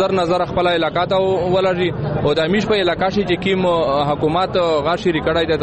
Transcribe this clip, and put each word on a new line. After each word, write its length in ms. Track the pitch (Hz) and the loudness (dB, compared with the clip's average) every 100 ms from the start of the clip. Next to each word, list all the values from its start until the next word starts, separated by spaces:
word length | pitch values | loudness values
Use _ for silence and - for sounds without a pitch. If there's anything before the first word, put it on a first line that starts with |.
زر 140 | 190 190 | 0 0
نه 60 | 170 | 0
زر 140 | 180 165 | 0 0
خپله 200 | 185 175 170 | 0 0 2
علاقه 260 | 156 165 180 | 0 0 0
ته 60 | 190 190 190 180 185 | 0 2 0 2 2
ولري 340 | 185 180 180 - - - | 2 0 -2 -2 -4 -2
او 100 | 139 147 | 0 0
د 100 | 160 | 0
میش 120 | 208 196 | 0 0
په 80 | 208 180 | 0 0
علاقه 240 | 160 190 | 0 -2
شي 160 | 196 180 | 0 0
چې 80 | 175 | 0
کوم، 220 | 190 190 185 | 0 0 2
اه، 440 | 170 139 139 143 | 0 0 0 0
حکومت، 460 | 147 151 170 185 190 | 0 0 0 0 0
اه، 260 | 170 156 147 | 0 0 0
غا 80 | 175 | -2
شري 280 | 185 156 160 | 0 0 0
کړی 160 | 165 165 | 0 0
دی 40 | 156 | 0